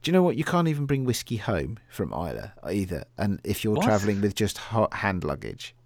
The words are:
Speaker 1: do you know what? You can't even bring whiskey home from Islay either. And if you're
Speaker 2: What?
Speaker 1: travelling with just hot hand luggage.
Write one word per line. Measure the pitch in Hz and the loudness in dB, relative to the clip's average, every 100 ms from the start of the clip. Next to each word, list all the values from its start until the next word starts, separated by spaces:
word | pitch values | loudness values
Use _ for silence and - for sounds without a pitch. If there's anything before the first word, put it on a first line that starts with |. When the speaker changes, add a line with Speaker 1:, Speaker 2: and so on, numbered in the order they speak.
Speaker 1:
do | - | 4
you | |
know | 185 | 4
what? | 180 127 | 4 2
You | |
can't | - 175 165 | 2 2 2
even | 147 139 | 0 0
bring | 139 | 0
whiskey | 127 117 - 113 | 2 0 -2 -4
home | - 92 69 110 - | 0 0 -2 -8 -12
from | - 78 | -6 -4
Islay | 53 85 57 - - - | -4 -4 -6 -10 -12 -4
either. | 101 92 80 - - | -2 -2 -6 -8 -4
And | 101 98 | -2 -2
if | - 101 | -4 -2
you're | 110 | 0
Speaker 2:
What? | 107 | 2
Speaker 1:
travelling | 185 107 101 101 | 4 4 2 2
with | 104 - | 0 2
just | 104 - | -2 -2
hot | - 113 104 | -2 0 0
hand | - 104 92 | 0 0 0
luggage. | 76 69 53 50 - _ | -2 -4 -8 -12 -14 _